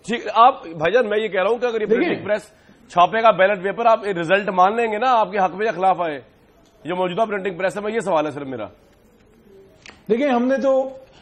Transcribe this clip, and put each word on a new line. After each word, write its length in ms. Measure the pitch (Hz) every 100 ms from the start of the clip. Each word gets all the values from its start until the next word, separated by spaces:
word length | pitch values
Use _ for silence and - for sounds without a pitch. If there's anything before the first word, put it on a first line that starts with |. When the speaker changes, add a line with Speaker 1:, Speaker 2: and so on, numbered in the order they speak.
| -
Speaker 1:
ठीक, 200 | 233 -
आप 360 | 214 247 269 -
भाईजान, 400 | 160 165 226 220
मैं 100 | 208
ये 100 | 220
कह 140 | 185
रहा 80 | 190
हूं 100 | 233
कि 80 | 240
अगर 140 | 226
ये 60 | 208
Speaker 2:
देखिए। 100 | 233
Speaker 1:
प्रिंटिंग 280 | 339 - 180
Press 280 | 208 - _ _ _ -
छापेगा 420 | 175 170 214 226
बैलेट 280 | 170 190 208
पेपर, 280 | 190 196 233
आप 140 | 220 208
ये 80 |
result 360 | 175 165 190 208
मान 260 | 185 185 233
लेंगे 220 | 233 214
ना 120 | 254
आपके 280 | 240 202 202
हक 160 | 185 180
में 100 | 220
या 60 |
खिलाफ 300 | 175 190 175
आए? 220 | 170 143 - _ _ _ _ _ 143
जो 80 | 180
मौजूदा 300 | 185 175 220
printing 320 | 202 196 175
press 200 | 185 196
है, 60 |
मैं, 80 | 208
ये 100 | 220
सवाल 240 | 196 165 151
है 60 |
सिर्फ 160 | 139 139
मेरा। 180 | 123 98 - _ _ _ _ _ _ _ - - _ - - -
Speaker 2:
देखिए, 180 | 233 294
हमने 300 | 240 247 269
तो 420 | 269 269 262 - - -